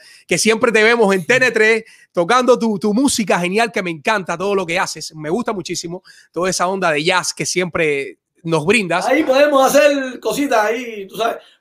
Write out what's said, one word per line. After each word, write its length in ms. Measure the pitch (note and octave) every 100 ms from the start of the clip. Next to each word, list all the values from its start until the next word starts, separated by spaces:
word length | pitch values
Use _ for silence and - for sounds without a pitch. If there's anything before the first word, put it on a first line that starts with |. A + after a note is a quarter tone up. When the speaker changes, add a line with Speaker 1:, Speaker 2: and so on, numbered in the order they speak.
| - - -
Speaker 1:
que 100 | F3+
siempre 340 | G#3+ A3 A#3+
te 120 | A3
vemos 300 | A3 A#3 G3+
en 120 | F#3+ E3
T 120 | B3+
N 140 | B3+
tres 320 | G#3+ G#3+ A3+ A3 - _
tocando 460 | - F3 B3 B3+ A#3
tu, 180 | A3+ G#3
tu 160 | G#3
música 460 | G#3 C#4 - G3 G3
genial, 320 | F3+ G3+ A#3
que 100 | A3
me 80 | F#3
encanta 480 | D#3+ A3 G#3+ F3 E3
todo 160 | G3
lo 100 | G3
que 140 | E3+ F3
haces. 340 | F3 D#3+ - D#3
Me 160 | D3+
gusta 220 | G3 A#3+
muchísimo 500 | G#3 D#3+ E3 E3+ F3+ _ - _
toda 200 | - F#3
esa 160 | F3 F3+
onda 240 | G3 F3
de 120 | D3
jazz 300 | D#3+ F#3 D#3+
que 140 | - E3+
siempre 720 | F3+ F3+ E3+ D#3 C#3+ A#2+ E2+ _ _
nos 200 | E3 D#3+
brindas. 440 | D3+ A3+ F3+ E3+ G3+
Speaker 2:
Ahí 160 | D4
podemos 420 | D4+ C4 D4 C#4 C4
hacer 540 | C#4 D4 C#4+ C4 A#3+
cositas 460 | C4 C4+ C#4+ A#3 G#3+
ahí, 420 | A#3 A#3+ A3 G3
tú 80 | F3+
sabes. 200 | A3+ A3+ - _